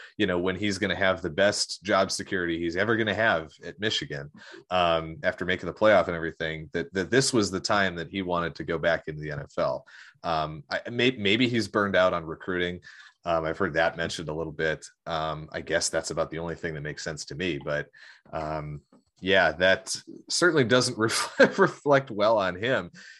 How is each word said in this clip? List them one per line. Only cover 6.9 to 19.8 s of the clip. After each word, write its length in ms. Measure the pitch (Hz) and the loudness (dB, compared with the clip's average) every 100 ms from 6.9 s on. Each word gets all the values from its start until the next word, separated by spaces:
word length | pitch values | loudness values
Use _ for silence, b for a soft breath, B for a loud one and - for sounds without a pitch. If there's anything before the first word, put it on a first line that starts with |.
that 160 | 95 85 | -4 0
this 220 | 123 135 | 2 4
was 180 | 123 98 | 2 0
the 100 | 92 | 0
time 340 | - 104 95 85 | 0 0 0 -2
that 140 | 80 | -6
he 100 | 98 | -6
wanted 320 | 90 87 82 | -2 -2 -2
to 100 | 73 | -6
go 140 | 76 82 | -6 -2
back 260 | 82 80 - | 0 0 -2
into 120 | 76 | -10
the 80 | 76 | -8
N 100 | 71 | -10
F 120 | 71 - | -8 -4
L. 280 | 73 65 - B B B | -2 -4 -10 B B B
Um, 400 | 87 80 78 78 - | -4 -2 -2 -6 -8
I, 200 | 95 - | -8 -4
may-, 220 | 120 123 | 0 2
maybe 360 | 127 101 110 123 | 2 2 4 4
he's 180 | 120 98 | 0 0
burned 300 | 107 101 92 | 0 2 4
out 160 | 92 | 4
on 140 | 87 80 | 2 -4
recruiting. 540 | 78 - 90 87 90 - B B B | -8 -4 -2 -2 -4 -12 B B B
Um, 220 | 87 82 80 | -2 0 0
I've 100 | 80 | -2
heard 160 | 95 | 0
that 220 | 78 82 82 | 2 2 0
mentioned 320 | 82 - 78 | -4 -4 -6
a 60 | |
little 180 | 78 80 | -6 -6
bit. 320 | 78 80 76 - _ - | -2 -2 -2 -8 _ -6
Um, 420 | 80 78 78 78 | -4 -2 -6 -8
I 100 | 85 | -10
guess 260 | 78 82 - | -2 -2 0
that's 220 | 80 - | -2 -2
about 200 | 80 80 | -2 -2
the 80 | 78 | -4
only 160 | 85 78 | -6 -6
thing 180 | 85 | -6
that 80 | 78 | -6
makes 200 | 76 73 | -8 -8
sense 220 | 85 76 - | -8 -10 -10
to 80 | |
me, 240 | 71 92 71 | -6 -4 -4
but, 220 | 71 73 71 - B B _ | -4 -4 -6 -14 B B _
um, 520 | 80 78 78 76 73 - _ _ _ | -8 -4 -6 -6 -12 -16 _ _ _
yeah, 300 | 92 95 82 | 2 4 4
that 420 | 78 92 92 | 4 4 4